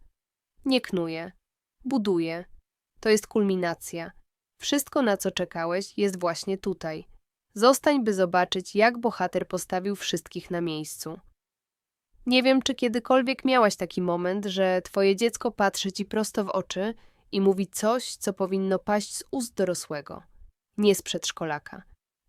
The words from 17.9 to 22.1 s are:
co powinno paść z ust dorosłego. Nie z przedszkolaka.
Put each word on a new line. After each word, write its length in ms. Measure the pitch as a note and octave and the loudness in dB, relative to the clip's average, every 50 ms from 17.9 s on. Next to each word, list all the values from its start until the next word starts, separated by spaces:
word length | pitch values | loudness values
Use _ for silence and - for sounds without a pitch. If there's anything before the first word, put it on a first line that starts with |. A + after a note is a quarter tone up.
| A#3+ C4 B3+ - - | 0 0 -2 -8 -10
co 180 | - - G#3 G3 | -6 -4 -6 -2
powinno 460 | - G3 F#3 F#3+ F#3+ F#3+ F#3+ F#3+ F#3 | -2 -2 -2 -2 -2 0 0 -2 -2
paść 380 | - G#3 G#3 G#3 G3+ - - | 0 0 -2 -2 -2 -4 -10
z 60 | - - - | -12 -10 -8
ust 220 | - C4+ A#3 - - | -6 -6 -6 -6 -2
dorosłego. 720 | - F#3+ F3+ F3 - - - D#3 D3 C#3 - - - - - _ - - - _ _ _ _ _ | -2 -2 -2 -2 -4 -8 -10 -10 -12 -10 -12 -16 -16 -18 -20 _ -20 -20 -20 _ _ _ _ _
Nie 180 | - G#3 G3+ F#3+ | 2 4 4 4
z 60 | - | 4
przedszkolaka. 840 | - - - E3+ - - - - E3+ D#3 D3 D3+ - - - F#3+ - _ - _ _ _ | 0 -6 -8 -6 -6 -6 -6 -6 -6 -6 -6 -8 -10 -14 -18 -20 -20 _ -20 _ _ _